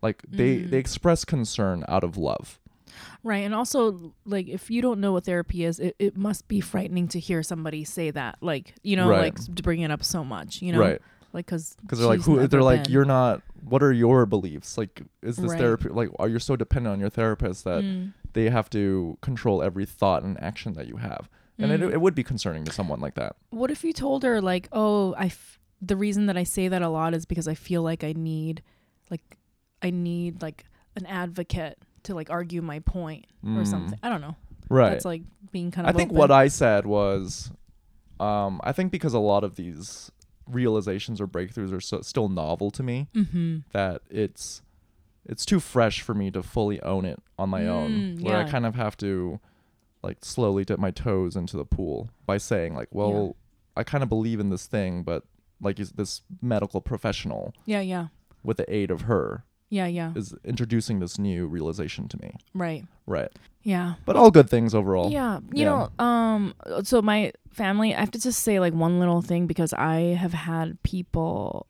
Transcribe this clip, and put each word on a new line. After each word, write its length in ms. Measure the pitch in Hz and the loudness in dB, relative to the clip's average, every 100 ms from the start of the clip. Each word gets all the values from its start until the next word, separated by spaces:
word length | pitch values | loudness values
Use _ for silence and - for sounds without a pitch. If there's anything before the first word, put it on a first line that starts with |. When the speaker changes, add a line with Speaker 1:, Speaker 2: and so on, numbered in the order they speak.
Speaker 1:
Like, 200 | 113 104 - | -2 -4 -8
they, 300 | 196 123 127 | 0 2 2
Speaker 2:
Mm. 100 | - | 0
Speaker 1:
they 80 | 131 | -2
express 460 | 127 - 175 165 | -2 0 2 2
concern 600 | - 156 110 - 101 90 - | 2 -2 -2 0 0 0 0
out 160 | 92 | 0
of 120 | 87 92 | 0 -2
love. 440 | 76 50 - - - _ _ - - - | -2 -2 -6 -20 -20 _ _ -20 -20 -14
Speaker 2:
Right. 220 | 226 202 | -4 -2
And 100 | 202 | -2
also, 600 | 220 247 285 226 185 170 - | -2 0 2 2 2 -10 -18
like, 220 | - 196 185 | -4 -4 -4
if 220 | 190 - | -8 -4
you 100 | 226 | 0
don't 180 | 247 220 | 2 2
know 120 | 202 | 2
what 120 | 180 | 0
therapy 400 | 175 175 170 180 | 0 -2 -2 -2
is, 160 | 170 165 | -2 -2
it, 160 | 175 - | -4 0
it 180 | 202 190 | -2 0
must 300 | 202 208 - | -4 -4 -2
be 140 | 208 | -4
frightening 480 | - 185 190 180 175 | -2 -4 -2 -2 -2
to 100 | 180 | -4
hear 240 | - 170 | -2 -2
somebody 400 | 156 165 160 156 | -2 -6 -8 -8
say 260 | 151 - 165 | -10 -6 -4
that, 260 | 147 123 - | -4 -8 -6
like, 340 | 175 143 - - | -4 -4 -6 -14
you 120 | - 190 | -2 4
know, 120 | 180 | 6
Speaker 1:
Right. 260 | 98 95 | 6 4
Speaker 2:
like, 200 | - - 175 | -2 -10 -4
to 60 | |
bring 180 | 175 165 | -2 0
it 100 | 160 | 0
up 140 | 147 | -2
so 180 | - 180 | -2 -4
much, 360 | 143 107 76 - | -6 -8 -10 -8
you 100 | 180 | -2
know? 60 | 165 | 4
Speaker 1:
Right. 200 | 101 78 - _ _ | 4 2 -6 _ _
Speaker 2:
Like, 140 | - 175 | -14 -6
'cause 300 | 170 160 - - | -6 -8 -16 -6
Speaker 1:
'Cause 100 | 117 | 2
they're 80 | 117 | 4
like, 140 | 113 | 4
Speaker 2:
she's 60 | - | 6
Speaker 1:
"Who," 100 | 147 | 6
Speaker 2:
never 100 | 131 | 6
Speaker 1:
they're 160 | 139 | 6
like, 220 | 131 127 | 8 6
Speaker 2:
been. 80 | 143 | 6
Speaker 1:
"You're 120 | 139 | 4
not, 380 | 139 131 127 104 - - | 6 4 4 2 -4 -18
what 180 | 139 127 | 0 4
are 100 | 143 | 6
your 320 | 123 117 127 | 6 6 6
beliefs? 540 | 113 104 90 73 - - | 6 2 -2 -8 -10 -8
Like, 240 | 107 - - _ | -8 -8 -20 _
is 160 | - 117 | -8 -4
this 140 | 120 | -2
Speaker 2:
Right. 80 | 165 | 2
Speaker 1:
therapy, 300 | 123 113 - | 2 2 -2
like, 220 | 104 117 50 | -2 -4 -2
oh, 60 | 110 | -2
you're 120 | 117 | -2
so 160 | - | -2
dependent 380 | 135 113 - 120 | -2 2 0 0
on 80 | 101 | -2
your 80 | 101 | -2
therapist 540 | - 113 107 107 92 | 0 0 0 -2 -4
that 180 | - 87 | -4 -2
Speaker 2:
Mm. 300 | 196 185 185 - - | -2 -4 -6 -10 -8
Speaker 1:
they 160 | - 113 | 0 2
have 200 | 120 107 | 2 0
to 480 | 107 101 95 85 - | 0 2 0 -2 -6
control 400 | - 123 120 98 | -6 -2 0 2
every 240 | 78 90 | 0 -2
thought 380 | 98 - 101 85 | -8 0 2 2
and 180 | 92 98 | 0 -6
action 340 | 80 107 - | -8 -8 -10
that 120 | 80 60 | -8 -10
you 120 | 57 | -10
have." 300 | 117 - - _ _ _ | -8 -10 -14 _ _ _
And 140 | 214 | 0
it, 80 | 156 | 2
Speaker 2:
Mm. 120 | 180 | 2
Speaker 1:
it 80 | - | 4
would 140 | 180 | 2
be 80 | 160 | 2
concerning 420 | 120 120 101 80 78 | -2 -2 -4 -4 -6
to 40 | |
someone 280 | - 92 67 | -4 -4 -2
like 140 | 71 | -6
that. 200 | 69 57 - _ | -6 -8 -8 _
Speaker 2:
What 220 | 226 254 | -4 -2
if 100 | 294 | -2
you 100 | 330 | -4
told 300 | 320 269 269 | -4 -2 0
her, 180 | 262 226 | 2 2
like, 280 | 190 180 185 | 2 -2 -2
Oh, 440 | 226 214 208 190 - | 0 2 4 2 0
I 80 | 185 | -4
f-, 320 | - - - _ _ | -4 -20 -20 _ _
the 140 | 180 196 | -4 0
reason 300 | 208 202 208 | 0 2 2
that 100 | 185 | 2
I 80 | |
say 240 | 180 - 185 | -2 0 0
that 140 | 185 | 0
a 60 | 170 | 0
lot 260 | 160 165 | 0 0
is 120 | 165 165 | -2 -4
because 200 | 170 156 | -4 -4
I 60 | |
feel 280 | 156 - 175 | -6 -4 -2
like 200 | 165 165 | 0 -2
I 80 | 151 | -4
need, 500 | 160 160 156 156 160 - _ _ _ _ | -6 -4 -4 -6 -8 -12 _ _ _ _
like, 280 | 165 _ - _ _ _ _ | -12 _ -20 _ _ _ _
I 80 | - | -4
need, 500 | 180 175 170 175 170 | -2 -2 -2 -4 -6
like, 220 | 165 - - _ _ - | -10 -12 -20 _ _ -14
an 80 | 175 | -8
advocate 720 | 190 180 170 175 - 156 - _ _ | -6 -6 -6 -4 -4 -6 -12 _ _
to, 100 | - | -10
like, 160 | 185 160 | -8 -6
argue 320 | 170 175 170 | -6 -4 -6
my 160 | 165 151 | -6 -4
point 460 | - 185 165 156 - _ | -4 -4 -8 -12 -18 _
or 60 | - 110 | -4 -2
Speaker 1:
Mm. 40 | 104 | 0
Speaker 2:
something. 320 | 98 87 107 | -2 -4 -6
I 60 | 240 | -4
don't 120 | 208 | -6
know. 160 | 143 160 - - - | -6 -14 -18 -20 0
Speaker 1:
Right. 200 | 131 113 | 4 6
Speaker 2:
That's, 140 | 76 | 4
like, 180 | 185 165 170 - - | -4 -8 -10 -20 -12
being 180 | 185 175 | -8 -6
kind 160 | 175 170 | -2 2
Speaker 1:
I 40 | |
Speaker 2:
of 60 | 175 | 2
Speaker 1:
think 140 | 175 | 2
Speaker 2:
open. 80 | 160 | 6
Speaker 1:
what 120 | 143 | 8
I 180 | 139 135 | 10 8
said 380 | 143 127 104 101 | 6 4 4 4
was, 640 | 104 101 98 95 - - - - - _ - _ - | 2 2 0 -4 -8 -12 -16 -20 -20 _ -20 _ -4
um, 400 | 104 104 101 95 | -2 0 -2 -4
I 80 | - | -4
think 200 | 139 185 | -2 -2
because 200 | 175 160 | 0 0
a 40 | 117 | 2
lot 260 | 104 101 | 4 4
of 120 | 101 87 | 2 -6
these 540 | 87 78 98 - - _ _ _ - | -10 -10 -12 -14 -18 _ _ _ -8
realizations 720 | 123 123 107 98 98 - 110 | 0 2 2 0 -4 -4 -6
or 60 | 101 | -4
breakthroughs 460 | 87 92 113 95 | -4 -6 -6 -6
are 80 | 92 | -6
so, 200 | - 104 | -6 -8
still 260 | - - 107 | -4 -2 0
novel 420 | 92 78 82 101 | 0 -2 -2 -2
to 120 | - | -4
me, 260 | 127 120 143 | -4 -4 -4
Speaker 2:
Mm-hmm. 440 | 226 185 175 170 160 147 | -2 0 0 -2 -4 -6
Speaker 1:
that 300 | 101 95 85 _ | -2 -2 -4 _
it's, 520 | 104 104 - - - _ _ _ _ _ _ - | -4 -4 -4 -14 -14 _ _ _ _ _ _ -14
it's 180 | 110 | -10
too 160 | - 196 | 0 0
fresh 400 | - 127 113 - | 2 2 2 2
for 120 | - | -4
me 160 | 104 98 | -2 -2
to 120 | 95 | -4
fully 380 | 87 - 107 104 | -6 -2 -2 -2
own 220 | - 95 | -2 -2
it 160 | 92 69 _ - | -2 -6 _ -6
on 120 | 98 | -4
my 160 | 95 87 | -2 0
own, 240 | 90 76 214 196 170 | 0 0 -2 -2 -4
Speaker 2:
Mm, 40 | |
Speaker 1:
where 140 | - 107 | 0 0
I 40 | |
Speaker 2:
yeah. 60 | 107 | 0
Speaker 1:
kind 160 | 135 117 | 0 -2
of 80 | |
have 220 | 113 110 - | -2 -4 -4
to, 420 | 101 95 90 85 _ _ _ _ _ _ | -4 -2 -2 -6 _ _ _ _ _ _
like, 220 | - - | -10 -10
slowly 400 | - - 113 98 | -10 0 2 2
dip 140 | 95 104 | 0 -2
my 120 | 95 | -2
toes 440 | - 123 98 92 90 | -2 -2 0 0 -4
into 200 | 87 - | -6 -6
the 80 | |
pool 460 | 71 - 90 67 113 - - | -4 -2 -2 -6 -8 -12 -4
by 100 | 98 | -4
saying, 360 | - 107 85 | 0 -2 -2
like, 140 | 71 58 | -6 -8
Speaker 2:
Yeah. 60 | - | -2
Speaker 1:
"Well, 380 | 104 104 98 - _ _ _ - | 0 0 -2 -6 _ _ _ -8
I 80 | |
kinda 220 | 117 147 135 | -4 -2 0
believe 320 | 113 110 113 | 0 0 -2
in 120 | 101 | -2
this 160 | 90 - | -4 -4
thing, 360 | 113 95 90 | -4 -2 -4
but, 220 | 85 82 - _ _ _ | -4 -6 -8 _ _ _
like, 200 | 101 101 | -6 -4
is 120 | 101 | -8
this 280 | - 98 - _ - | -6 -6 -8 _ -8
medical 380 | 123 107 98 95 | -2 0 0 -4
professional 720 | - 117 110 101 - 57 50 - | -4 -4 -4 -4 -6 -8 -8 -12
Speaker 2:
Yeah, 160 | - 208 | -4 -4
yeah. 280 | 185 180 165 _ _ - | -2 -4 -6 _ _ -14
Speaker 1:
with 160 | - - | -6 -4
the 140 | - | -2
aid 180 | 104 98 | -2 -2
of 120 | 90 | -2
her 420 | 110 107 60 - - _ _ | 0 0 0 -6 -12 _ _
Speaker 2:
Yeah, 160 | 202 185 | -4 -2
yeah. 260 | 175 165 | -4 -6
Speaker 1:
is 200 | 165 98 - | -6 -10 -12
introducing 540 | - 117 120 117 107 107 | -6 -4 0 0 0 -2
this 200 | 90 - | -2 -2
new 280 | 101 87 85 | -2 -2 -4
realization 600 | 85 80 82 76 - - | -4 -4 -4 -6 -6 -10
to 120 | - | -10
me." 140 | - - _ | -12 -16 _
Speaker 2:
Right. 320 | 190 175 156 - _ - | -6 -6 -6 -12 _ -6
Speaker 1:
Right. 240 | 87 55 - - _ | -4 -4 -10 -20 _
Speaker 2:
Yeah. 320 | 220 185 175 170 | -2 0 0 -6
Speaker 1:
But 120 | - - | -2 10
all 140 | 240 | 12
good 200 | 165 131 | 12 8
things 240 | 120 117 | 6 4
overall. 360 | 107 98 92 90 | 2 2 2 2
Speaker 2:
Yeah. 280 | 98 240 196 - | 2 -2 -4 -4
You 120 | 285 | 0
Speaker 1:
Yeah. 240 | 302 277 202 - | 2 2 -2 -2
Speaker 2:
know, 60 | |
um, 500 | 240 240 226 214 202 - - 82 | 0 2 2 0 -2 -6 -8 -6
so 180 | 196 247 | 2 2
my 320 | 214 214 208 - - | 4 2 0 -4 -20
family, 440 | - 196 202 220 | -6 -2 2 2
I 60 | - | 2
have 100 | 208 | -2
to 100 | 233 | -2
just 200 | 254 233 | -2 0
say, 200 | - 202 | 2 4
like, 140 | 175 | 4
one 240 | 165 165 180 | 4 2 4
little 220 | 180 170 | 4 2
thing 240 | - 175 175 | 2 0 0
because 260 | 160 165 | 0 0
I 280 | - 151 160 170 175 | 0 0 2 2 0
have 140 | 185 | 0
had 480 | 170 160 165 165 165 | -4 -4 -4 -4 -6
people 840 | - 185 175 170 160 90 101 - - | -8 -8 -4 -4 -2 -2 -6 -8 -12